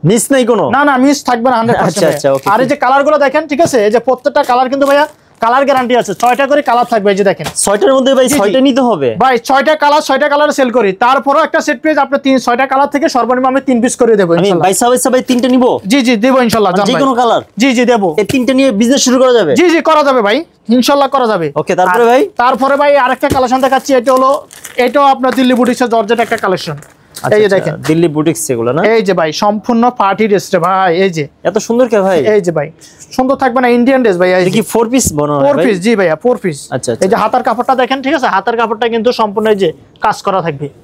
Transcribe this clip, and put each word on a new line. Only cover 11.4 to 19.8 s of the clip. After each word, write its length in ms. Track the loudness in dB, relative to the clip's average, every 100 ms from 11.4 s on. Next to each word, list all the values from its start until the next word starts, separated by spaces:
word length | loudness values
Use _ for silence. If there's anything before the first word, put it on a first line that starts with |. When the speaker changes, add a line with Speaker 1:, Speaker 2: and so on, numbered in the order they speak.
| 0
Speaker 2:
একটা 120 | -2 -2
সেট 120 | -2
পেয়ে 140 | -2 0
আপনি 120 | 0 -2
তিন, 100 | 0 0
ছয়টা 260 | 0 -2 0
কালার 160 | 0 0
থেকে 120 | 0 -2
সর্বনিম্ন 380 | -2 -2 0 0
আমি 80 | -2 0
তিন 80 | 0
পিস 120 | 0 0
করে 140 | 2 2
দেবো 100 | 2
Speaker 1:
আমি 60 | 2
Speaker 2:
ইনশাআল্লাহ। 280 | 2 2 0
Speaker 1:
বাইসা, 200 | 0 0
বাইসা 200 | 0 0
ভাই 120 | -2 0
তিনটে 180 | 0 2
নিবো? 160 | 2 2 0 0
Speaker 2:
জি, 120 | 0 2
জি, 80 | 0
দেবো 140 | 2 2 2
ইনশাআল্লাহ, 260 | 0 0
Speaker 1:
মানে 80 | 0
Speaker 2:
জান 60 | 0
Speaker 1:
যে 60 |
Speaker 2:
ভাই। 80 | 0
Speaker 1:
কোনো 100 | 0 0
কালার? 220 | 0 0 -4 -2
Speaker 2:
জি, 60 | 0 2
জি, 80 | 2
দেবো। 160 | 2 0 -2
Speaker 1:
এই 60 | -2
তিনটে 200 | -2 0 2
নিয়ে 120 | 0 2
বিজনেস 200 | 0 2 2
শুরু 100 | 2
করা 100 | 4 2
যাবে? 140 | 2 2
Speaker 2:
জি, 60 | 2
জি, 100 | 2